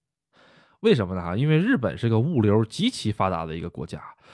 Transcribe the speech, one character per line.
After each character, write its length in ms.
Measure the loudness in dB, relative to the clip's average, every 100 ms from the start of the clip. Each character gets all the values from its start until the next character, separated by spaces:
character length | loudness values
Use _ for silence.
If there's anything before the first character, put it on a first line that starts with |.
| _ _ _ _ _ _ _ _
为 120 | 2
什 140 | 2 2
么 80 | -4
呢？ 200 | -4 -2
因 140 | 2
为 80 | 2
日 180 | 2 0
本 220 | 0 -2
是 100 | 0
个 120 | 2
物 200 | 2 2
流 240 | 4 4
极 240 | 2 -2 -4
其 240 | -2 -4
发 200 | -2 -2
达 160 | -2 -6
的 100 | -8
一 20 |
个 80 | -10
国 200 | -10 -12
家， 120 | -12 -16 -20 _